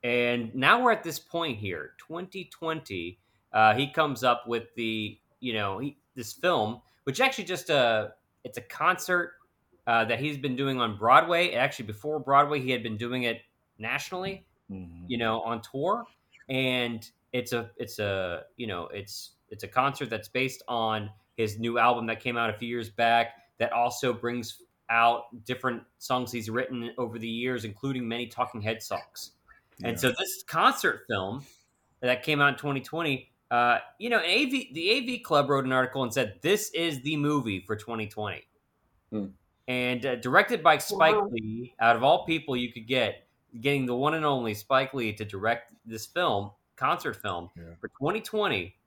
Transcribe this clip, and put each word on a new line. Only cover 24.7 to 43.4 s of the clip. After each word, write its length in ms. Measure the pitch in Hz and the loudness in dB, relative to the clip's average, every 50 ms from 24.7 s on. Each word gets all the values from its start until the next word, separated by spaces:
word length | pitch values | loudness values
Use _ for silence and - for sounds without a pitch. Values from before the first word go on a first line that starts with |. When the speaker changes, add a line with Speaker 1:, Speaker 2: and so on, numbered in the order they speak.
| _ _ _ _ | _ _ _ _
Speaker 1:
out 560 | 117 117 117 117 120 120 - - - 120 110 | 4 6 6 6 6 4 -2 -10 -16 -18 -6
different 380 | - 127 127 - 127 120 113 - _ _ _ | -6 -6 -2 -2 -4 -4 -4 -8 _ _ _
songs 320 | - - 131 127 127 110 | -4 -2 0 0 0 -2
he's 180 | - 120 107 107 | -6 -6 -6 -2
written 440 | 110 120 123 - 131 123 117 117 - - | -2 -2 -2 -2 -4 -6 -6 -8 -6 -6
over 200 | 123 113 107 117 | -6 -6 -6 -8
the 100 | 110 117 | -8 -6
years, 360 | 113 117 120 127 127 120 107 | -6 -4 -2 -2 -4 -4 -6
including 420 | 110 101 - - 139 135 127 123 | -8 -12 -8 -6 -4 -4 -4 -4
many 220 | 113 113 117 123 113 | -4 -4 -4 -6 -8
Talking 320 | - - 123 - - 113 | -4 -4 -4 -4 -4 -6
Head 200 | 101 110 117 113 | -4 -4 -4 -4
songs. 520 | - - 104 87 - - _ - - - _ _ _ _ - _ _ _ _ _ - | -4 -6 -6 -6 -6 -10 _ -14 -16 -16 _ _ _ _ -20 _ _ _ _ _ -6
And 140 | 120 113 | -6 -4
Speaker 2:
Yeah. 40 | 107 | 0
Speaker 1:
so 80 | 131 127 | 0 0
this 340 | 120 - - - - - - | 0 0 -4 -6 -6 -10 -10
concert 560 | - - 160 190 254 262 - - 185 113 101 - _ | -4 0 4 4 4 4 4 0 -2 -2 -2 -6 _
film 360 | 117 98 92 95 110 139 143 - - _ _ _ _ _ _ _ _ _ | -2 -2 -2 -2 -6 -8 -10 -14 -20 _ _ _ _ _ _ _ _ _
that 220 | - 123 127 123 - | -2 -2 -2 0 0
came 180 | - 156 143 | -2 2 4
out 100 | 143 143 | 4 2
in 40 | 135 | 2
twenty 260 | - - 147 139 135 | 0 -4 -4 -4 -4
twenty, 520 | 131 - - 160 170 156 135 127 - _ _ _ _ _ | -6 -6 -6 -4 -2 -2 -2 -4 -6 _ _ _ _ _
uh, 280 | 123 120 123 120 120 - - - - _ | 2 4 6 6 4 4 2 -6 -14 _
you 100 | 196 240 | -4 2
know, 100 | 240 214 165 | 2 2 2
A 200 | 170 185 226 294 | 4 2 2 2
V, 240 | 262 262 262 240 - - | 2 0 -4 -4 -4 -8
the 180 | 160 165 185 | -4 0 2
A 100 | 220 269 | 2 2
V 180 | 247 233 247 240 | 0 -4 -6 -8
Club 320 | - - 165 143 143 131 | -2 2 4 4 4 4
wrote 140 | 143 139 135 | 2 0 2
an 80 | 131 131 | 2 2
article 320 | 131 127 123 - 135 131 | 2 2 2 0 -2 -2
and 100 | 120 - | -2 0
said, 240 | 135 127 107 95 - - | 0 -2 -2 -4 -4 2
"This 280 | 156 196 208 - - | 2 2 2 2 -4
is 320 | - 160 170 170 151 131 123 | -4 -2 -2 0 -2 -2 -4
the 140 | 143 156 | -4 -2
movie 480 | 151 143 147 151 147 123 113 98 92 90 | 0 0 2 2 0 0 0 -4 -4 -4
for 80 | - 113 | -6 -6
twenty 320 | 101 - - 117 110 110 | -6 -6 -8 -6 -6 -6
twenty." 380 | 101 - - 107 101 90 73 - _ _ _ _ _ _ _ _ _ _ _ _ _ | -6 -6 -6 -6 -6 -6 -8 -12 _ _ _ _ _ _ _ _ _ _ _ _ _
Speaker 3:
Hmm. 160 | - 110 101 95 - _ _ _ _ _ _ | -6 -6 -6 -6 -10 _ _ _ _ _ _
Speaker 1:
And, 400 | - 127 123 123 127 127 123 117 | -6 -4 -2 0 0 -2 -2 -2
uh, 80 | 139 123 | -2 -4
directed 460 | 120 110 127 131 180 202 - 247 202 156 | -2 -2 4 4 4 4 4 0 4 6
by 160 | 165 156 139 | 6 6 6
Spike 380 | - - 208 - 165 160 156 | 2 -4 2 4 6 6 6
Speaker 4:
Wow. 120 | 143 135 208 120 | 4 2 0 -4
Speaker 1:
Lee, 420 | 113 110 107 110 113 123 127 _ _ | -6 -6 -6 -8 -8 -8 -12 _ _
out 160 | 117 117 117 | 4 4 6
of 80 | 113 120 | 6 6
all 200 | 139 160 180 175 | 6 6 6 4
people 320 | 165 165 160 - - 131 | 0 -2 -2 -2 -2 -2
you 160 | 123 123 120 113 | -2 -2 -4 -6
could 140 | 120 110 | -12 -6
get, 400 | 110 131 131 120 104 92 - _ _ _ _ | -2 0 2 2 0 0 -6 _ _ _ _